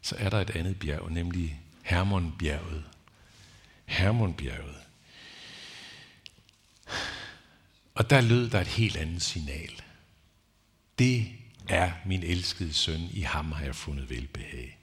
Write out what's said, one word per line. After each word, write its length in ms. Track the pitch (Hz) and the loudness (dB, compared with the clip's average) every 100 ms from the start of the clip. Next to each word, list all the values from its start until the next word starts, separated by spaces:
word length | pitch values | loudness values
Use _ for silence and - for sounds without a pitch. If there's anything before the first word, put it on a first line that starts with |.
Så 140 | - 92 | -6 -2
er 100 | 101 | 2
der 120 | 104 | 2
et 80 | 92 | 0
andet 300 | - 85 95 | 0 -2 -2
bjerg, 320 | 76 73 85 | -2 -2 -2
nemlig 500 | 82 87 90 82 73 - - | -2 0 0 -2 -4 -12 -16
Hermonbjerget. 1000 | - 87 95 98 87 76 78 73 85 78 76 - - _ - - - - - - - | 0 2 4 2 0 0 -2 -2 -4 -8 -10 -18 -20 _ -20 -20 -20 -20 -20 -20 -4
Hermonbjerget. 920 | - 95 117 104 78 71 - 71 71 - - - - - - - - - - - - - - - - - _ _ _ - - - - - - - - _ _ _ - | 2 4 4 2 0 -6 -6 -10 -12 -18 -20 -20 -20 -20 -20 -18 -18 -16 -16 -18 -18 -20 -20 -20 -20 -20 _ _ _ -8 -6 -6 -8 -12 -16 -20 -20 _ _ _ 0
Og 140 | 117 | 6
der 120 | 139 | 8
lød 280 | 120 120 120 | 8 6 6
der 120 | 104 | 2
et 60 | 90 | 0
helt 300 | - 113 - | 2 2 2
andet 240 | 80 85 | -2 -2
signal. 600 | - - 76 69 80 - - - _ _ _ _ _ _ _ _ _ - | -2 -2 -4 -6 -10 -14 -18 -20 _ _ _ _ _ _ _ _ _ 2
"Det 280 | 127 127 107 - - - - | 4 4 0 -4 -18 -16 -2
er 240 | 90 90 87 98 | 2 2 0 -2
min 180 | 92 | -2
elskede 500 | 85 87 90 - 87 | 2 0 0 -4 -2
søn, 360 | 76 - 80 85 | 0 0 0 -2
i 80 | 82 | -4
ham 300 | 82 - 78 | -2 -2 -2
har 140 | 78 71 | -4 -4
jeg 100 | 67 | -6
fundet 340 | - 71 67 | -6 -6 -4
velbehag. 680 | 60 71 - - - 62 - | -6 -8 -10 -10 -10 -12 -14